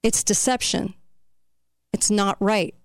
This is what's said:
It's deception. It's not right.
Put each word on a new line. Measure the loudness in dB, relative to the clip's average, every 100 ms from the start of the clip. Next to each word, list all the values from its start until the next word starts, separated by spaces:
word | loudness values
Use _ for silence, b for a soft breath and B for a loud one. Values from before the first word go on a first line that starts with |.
It's | 0 0
deception. | 0 0 0 0 -2 -2 -4 -10 -20 -20 -20 _ _ _ _ _ _
It's | -2 0
not | 2 0 0
right. | 0 2 0 -6